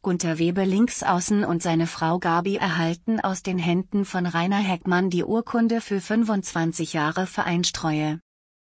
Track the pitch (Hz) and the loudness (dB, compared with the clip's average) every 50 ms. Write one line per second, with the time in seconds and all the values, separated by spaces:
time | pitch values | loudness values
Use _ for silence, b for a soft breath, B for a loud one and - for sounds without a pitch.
0 | _ 202 180 170 - 170 160 156 170 170 175 190 196 190 185 196 226 247 - - | _ -2 -2 0 0 -2 0 2 0 2 2 2 2 2 4 2 2 2 2 -2
1 | - - 190 175 180 - 208 208 208 - 170 170 - 180 165 165 165 165 - - | 0 0 0 0 2 2 2 2 2 0 0 0 0 0 2 2 2 0 -2 -2
2 | 165 160 170 180 180 180 165 170 175 196 196 - - 185 165 165 170 165 170 170 | 0 0 0 0 0 0 0 2 0 0 -2 0 0 0 0 0 0 0 -2 -4
3 | _ - 226 220 - 190 185 180 - 196 185 185 165 175 170 180 185 - - 202 | _ -2 -2 0 0 -2 -4 -4 -4 -2 -2 0 0 2 2 0 0 0 0 -2
4 | 196 - - 185 180 180 165 170 170 185 202 202 208 190 185 175 - 185 180 180 | -2 0 -2 -2 -2 0 0 0 0 2 2 2 2 0 -2 -2 0 0 2 2
5 | 185 190 175 175 160 - 208 226 226 - - 240 233 226 226 233 - - 208 196 | 2 2 0 0 0 0 0 -2 -2 0 0 2 2 2 2 0 -2 -2 -4 -4
6 | 175 - 214 226 233 214 220 196 185 - - 175 165 165 160 - 165 156 - 160 | -2 0 0 0 2 2 0 -2 -2 -2 -2 0 0 0 0 -2 -4 -2 -2 -2
7 | 147 151 160 180 190 180 - - - - 170 170 180 - - - - 160 151 151 | -2 0 0 -2 -4 -4 -2 -4 -2 0 0 0 0 0 -2 -2 -2 -2 0 0
8 | 151 151 151 165 _ _ _ _ _ _ _ _ _ | 0 -2 -4 -6 _ _ _ _ _ _ _ _ _